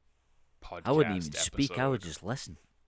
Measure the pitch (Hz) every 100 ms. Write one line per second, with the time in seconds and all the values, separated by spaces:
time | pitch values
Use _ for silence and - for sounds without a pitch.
0 | _ _ _ _ _ _ - 87 82 151
1 | 147 92 78 - - - 139 117 135 123
2 | 85 78 92 131 - 82 _ _